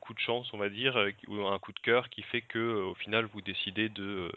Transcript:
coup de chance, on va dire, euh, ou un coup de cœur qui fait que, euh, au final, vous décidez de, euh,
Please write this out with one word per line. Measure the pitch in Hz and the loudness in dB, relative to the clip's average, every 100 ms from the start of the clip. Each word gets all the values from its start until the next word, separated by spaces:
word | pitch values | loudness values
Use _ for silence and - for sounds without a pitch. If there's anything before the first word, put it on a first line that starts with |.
coup | - | -10
de | 113 | -4
chance, | - 120 127 | 0 0 -2
on | 107 | -2
va | 101 | -2
dire, | 101 131 123 | 2 2 4
euh, | 101 101 - | 2 0 -6
ou | 104 98 | -2 0
un | 98 | 0
coup | - | -2
de | - | -2
cœur | - 120 123 | 4 4 4
qui | - | -6
fait | 104 120 | -4 -2
que, | 117 117 | -2 0
euh, | 117 107 95 | 0 2 0
au | 87 | -4
final, | - 110 110 | 0 2 2
vous | 104 | -4
décidez | 95 92 - 98 110 | -6 -4 -2 0 0
de, | 107 | 0
euh, | 98 98 85 | -4 -2 -4